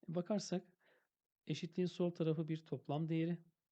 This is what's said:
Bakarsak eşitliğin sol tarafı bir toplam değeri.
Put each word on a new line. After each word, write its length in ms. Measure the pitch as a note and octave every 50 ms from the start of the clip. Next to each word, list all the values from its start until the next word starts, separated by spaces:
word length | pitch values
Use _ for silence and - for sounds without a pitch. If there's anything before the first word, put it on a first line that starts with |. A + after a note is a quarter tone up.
| -
Bakarsak 560 | - D#3+ F3 F3 - G#3+ F#3+ - - F3 F#3+ - - _ _ _ _ _ _ _ _ _ _ _ _ _ _ -
eşitliğin 400 | - D3+ - F3+ E3 - F3+ F3+
sol 240 | E3+ - - F3+ F3
tarafı 360 | F3 - E3 D#3+ D#3 E3 D#3+
bir 180 | D#3 D#3+ D#3+ -
toplam 440 | - C#3+ B2 - - C#3+ D3+ E3 D#3
değeri. 280 | E3 D#3+ E3 E3+ E3+ E3+ - - _ _ _ _